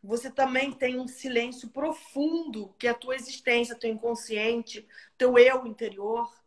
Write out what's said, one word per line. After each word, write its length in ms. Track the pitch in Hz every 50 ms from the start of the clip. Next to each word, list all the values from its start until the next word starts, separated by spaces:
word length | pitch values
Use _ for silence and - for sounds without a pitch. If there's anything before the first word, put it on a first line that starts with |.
| -
você 260 | 196 220 233 - 269
também 420 | - - 269 262 254 262 269 277
tem 280 | 247 - 262 254 254 254
um 80 | 254 247
silêncio 600 | - - - 269 247 233 240 247 247 254 - 226
profundo, 1040 | _ 262 294 320 220 - - - - 269 294 311 330 330 330 302 220 220 202 190 - _
que 80 | - 240
é 20 |
a 60 | 233
tua 200 | 240 - 254 254
existência, 600 | 262 233 - - - _ 254 240 240 240 233 240
teu 160 | - - 226
inconsciente, 960 | 220 214 226 233 233 226 - - 220 208 214 226 233 233 226 - - 208 - _ - - - _ _ _
teu 200 | 262 254 247 240
eu 300 | 240 254 269 262 254 233
interior. 680 | 214 - 226 202 196 196 196 214 226 233 233 233 - _ _